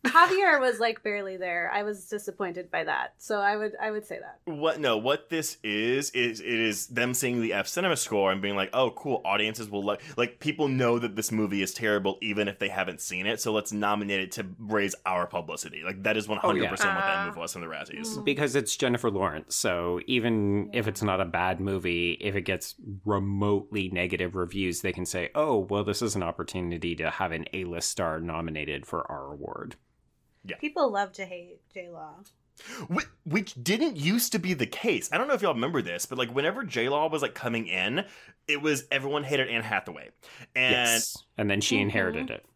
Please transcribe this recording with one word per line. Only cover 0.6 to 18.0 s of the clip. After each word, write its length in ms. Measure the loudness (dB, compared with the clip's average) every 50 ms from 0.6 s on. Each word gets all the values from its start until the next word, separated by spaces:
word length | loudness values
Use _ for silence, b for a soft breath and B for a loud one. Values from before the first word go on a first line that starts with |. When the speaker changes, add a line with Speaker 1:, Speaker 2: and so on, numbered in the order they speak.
Speaker 1:
was, 180 | 6 2 2 2
like, 240 | 0 0 0 -2
barely 340 | _ -2 -2 -2 -4 -4 -6
there. 320 | -4 -2 -2 0 0 0 0
I 100 | 0 0
was 240 | 0 -2 -4 -6 -8
disappointed 640 | -8 -8 -6 -6 -8 -4 -4 -4 -4 -4 -6 -8 -2
by 140 | -2 -2 0
that. 300 | 0 0 0 -2 -4 _ _
So 220 | -4 -2 0 2
I 160 | 2 2 2
would, 160 | 2 -2 -4 -4 -4
I 100 | -4 -4
would 160 | -4 -4 -6
say 140 | -8 -12 -10
that. 180 | -10 -14 -18 _ _
Speaker 2:
What, 340 | -8 -4 0 2 2 2 4
no, 200 | 2 4 4 4
what 320 | 4 2 2 2 0 -2
this 260 | -2 -2 -2 -2 -8 _ -4
is, 460 | -2 0 2 2 2 2 2 0 0
is 280 | 0 2 2 2 0 -4
it 60 | -2
is 400 | 0 2 2 2 2 2 0 -6 -4
them 240 | -2 0 0 0
seeing 280 | 0 0 0 2 2 2
the 140 | 2 2 2
F 120 | 0 0
Cinema 300 | 0 -2 0 2 2 2
score 340 | 0 0 0 2 4 4 4
and 100 | 4 2
being 140 | 0 0 0
like, 160 | 0 0 2
"Oh, 200 | 4 2 2 2
cool, 280 | 0 -4 -4 -2 -2 0 0
audiences 440 | 2 2 2 2 0 -2 -6 -8 -4
will 160 | -4 -2 0
like, 160 | 0 -2 -2 B B B
like, 220 | 0 0 0 -2 _
people 300 | -4 -4 0 2 0 2
know 320 | 4 4 4 4 4 4
that 160 | 2 -2 -2
this 160 | -2 -2 0
movie 280 | 0 0 2 2 2 0
is 140 | 0 0 -2
terrible 440 | 0 2 2 2 4 2 0 -2 -2
even 240 | -4 -4 0 0 0
if 140 | 0 0 -2
they 80 | -4 -2
haven't 320 | 0 -2 -2 -2 -4 -8
seen 260 | -8 -8 -6 -4 -2
it, 140 | -2 -2 0
so 120 | 0 0
let's 200 | 0 0 0 -2
nominate 480 | -2 0 2 2 2 0 0 0 0 -2
it 120 | -2 -4
to 140 | -6 -10 -10 -10 -10 -12
raise 340 | -4 0 2 2 2 2 -2 -4 _
our 200 | -2 0 0 -2
publicity." 560 | -2 -4 -6 -6 -6 -8 -8 -8 -10 -10 -8 -8
Like, 200 | -8 -8 -2 0
that 120 | 0 0
is 120 | 0 0 -2
one 100 | -2 2
hundred 300 | 2 2 2 2 0 0
percent 220 | 0 0 0 0
Speaker 3:
Oh, 20 |
yeah. 40 | 2 0
Speaker 2:
what 80 | 0
that 100 | 0 0
Speaker 4:
Ah. 100 | 0 -2
Speaker 2:
move 100 | -4 -6 -6
was 140 | -8 -8 -6
from 80 | -8
the 40 | -8
Razzies. 500 | -8 -8 -8 -10 -10 -10 -8